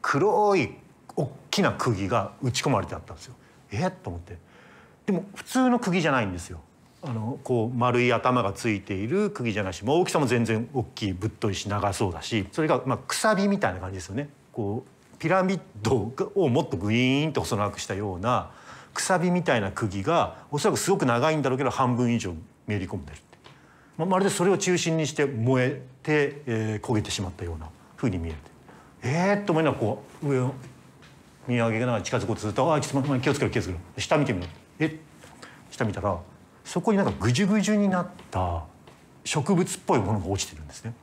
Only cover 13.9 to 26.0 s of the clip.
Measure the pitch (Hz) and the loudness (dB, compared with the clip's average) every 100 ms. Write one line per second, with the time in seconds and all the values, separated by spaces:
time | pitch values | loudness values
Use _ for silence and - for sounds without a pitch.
13.9 | 95 - 101 147 - - - 101 110 - | -10 -6 -6 -6 -12 -14 -6 -4 -4 -8
14.9 | - _ - 160 190 185 190 - - 101 | -20 _ -6 2 2 2 0 -6 -4 2
15.9 | 127 101 120 185 - 160 127 165 90 104 | 2 0 -4 -2 2 4 2 0 -2 0
16.9 | 113 127 135 156 143 98 107 101 90 - | 2 4 2 2 -2 -2 -2 -2 -4 -8
17.9 | 98 104 90 110 120 85 - - - - | -6 -4 -4 0 0 -2 -14 -20 -20 -12
18.9 | - - 185 175 180 170 123 95 - 110 | -6 0 2 4 2 2 2 0 -2 -4
19.9 | 95 98 165 110 - - 143 208 - - | -2 0 2 2 -4 -8 0 2 2 2
20.9 | 196 135 120 151 156 135 127 127 120 127 | 2 4 4 2 2 2 2 0 2 2
21.9 | 120 123 117 95 82 - _ - 104 92 | 4 2 2 -2 -8 -12 _ -6 -4 -4
22.9 | 92 71 73 _ - - - - - - | -8 -10 -16 _ -20 -20 -20 -20 -20 -18
23.9 | - 170 185 196 - 175 185 190 175 170 | -4 0 2 2 2 2 4 2 2 2
24.9 | 160 156 - 139 131 117 131 127 - - | 0 0 0 0 2 2 4 2 0 -10
25.9 | - | -12